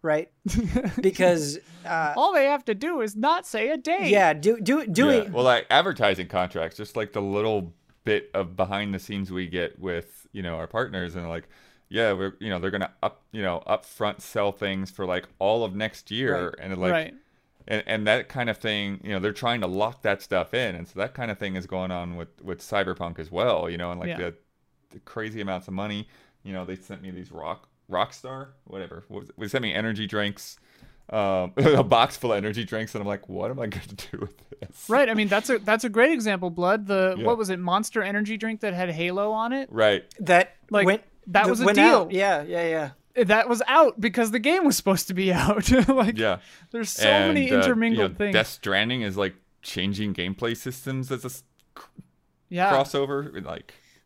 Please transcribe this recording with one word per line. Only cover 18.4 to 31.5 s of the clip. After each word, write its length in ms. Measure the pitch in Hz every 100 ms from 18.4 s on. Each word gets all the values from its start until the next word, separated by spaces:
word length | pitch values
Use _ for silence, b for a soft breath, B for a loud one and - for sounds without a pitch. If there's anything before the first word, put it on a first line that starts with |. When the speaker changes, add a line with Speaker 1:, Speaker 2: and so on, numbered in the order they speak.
| 117
Speaker 3:
of 80 | 104
thing, 420 | 113 104 101 95
you 80 | 104
know, 80 | 98
they're 120 | 104
trying 280 | 101 120 120
to 60 | 90
lock 340 | 92 110 120
that 200 | 107 98
stuff 320 | - 92 85
in, 220 | 120 117 87
and 120 | 85
so 120 | 90
that 140 | 113
kind 180 | - 117
of 60 | 101
thing 160 | 101 95
is 120 | 92
going 240 | 92 92
on 240 | 90 87 87
with, 240 | 82 _
with 180 | 95 85
Cyberpunk 600 | - 104 92 - 87 85
as 120 | 82
well, 380 | 90 123 87 85
you 80 | 85
know, 140 | 87
and, 80 | 87
like, 100 | 87
Speaker 2:
Yeah. 80 | 87
Speaker 3:
the, 160 | 87 82 _ _ _ _ _
the 80 | -
crazy 420 | - 117 110 110
amounts 260 | 98 92 95
of 60 |
money. 340 | 95 104 104 104 b b b
You 100 | 101
know, 100 | 95
they 140 | 90 92
sent 240 | - 101
me 100 | 95
these 180 | 90 90
rock, 380 | 80 78 87 _ _ _
Rockstar, 580 | 90 110 - 127 131 135 _
whatever. 400 | - 98 90 82 -
What 100 | 101
was 80 | 101
it? 60 | -
They 120 | 104
sent 140 | 131
me 100 | 113
energy 340 | 85 113 107 104
drinks, 500 | 107 101 101 - - b b b b -
um, 420 | 110 98 95 92